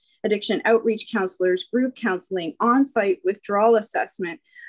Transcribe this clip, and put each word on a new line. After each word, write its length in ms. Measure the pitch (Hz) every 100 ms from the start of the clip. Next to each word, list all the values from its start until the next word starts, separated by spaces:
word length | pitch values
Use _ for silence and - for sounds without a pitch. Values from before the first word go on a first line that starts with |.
| _ _ 208
addiction 360 | 208 - 185 -
outreach 400 | 226 233 220 -
counselors, 520 | 214 190 - 185 185
group 320 | - 247 262 -
counseling, 600 | 220 185 - 185 165 -
on-site 600 | 226 262 277 233 196 185
withdrawal 540 | 185 202 - 202 226 226
assessment. 640 | 208 190 - - 175 170 _ -